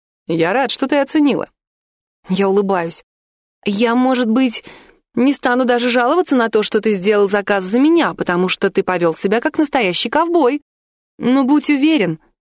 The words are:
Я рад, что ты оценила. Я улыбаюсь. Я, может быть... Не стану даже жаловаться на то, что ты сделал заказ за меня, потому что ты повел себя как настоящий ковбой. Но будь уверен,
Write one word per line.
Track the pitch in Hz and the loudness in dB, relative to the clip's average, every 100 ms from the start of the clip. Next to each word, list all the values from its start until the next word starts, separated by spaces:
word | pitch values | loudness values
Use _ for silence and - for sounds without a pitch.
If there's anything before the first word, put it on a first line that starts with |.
| _ _ - | _ _ -6
Я | 165 170 | -2 0
рад, | 233 254 | 0 -2
что | - 262 | -4 -2
ты | 294 | 0
оценила. | 277 311 285 180 - _ _ _ _ _ _ _ - | 0 2 2 0 -6 _ _ _ _ _ _ _ -6
Я | 185 196 | -2 0
улыбаюсь. | 196 196 185 170 - - _ _ _ _ _ 214 | 0 0 -2 -4 -10 -14 _ _ _ _ _ -6
Я, | 202 233 | -2 0
может | 247 254 247 226 | 2 2 0 0
быть... | 233 262 - - - - _ _ | 0 0 -2 -12 -20 -20 _ _
Не | - 262 | -2 0
стану | 269 262 247 247 | 0 -2 0 0
даже | 240 247 | 0 0
жаловаться | 240 240 339 349 254 | 0 0 0 0 0
на | 226 | 2
то, | 220 | 0
что | 208 214 | 0 -2
ты | 220 | 0
сделал | 196 190 208 202 | 0 0 2 2
заказ | 202 196 202 | 0 0 -2
за | 185 240 | 0 2
меня, | 294 339 208 - | 4 2 0 -2
потому | - 175 185 | -2 0 0
что | - 196 | -2 -2
ты | 196 | -2
повел | 185 180 170 | -2 0 0
себя | 160 196 220 | 0 -2 0
как | 302 - | -2 -2
настоящий | 294 269 190 175 233 | -2 0 -2 -2 -2
ковбой. | 294 330 349 254 285 _ _ _ _ _ - | -2 0 2 2 0 _ _ _ _ _ -6
Но | 233 269 | 0 2
будь | 254 294 285 | 2 2 2
уверен, | 285 302 311 175 160 _ _ | 0 2 2 0 -4 _ _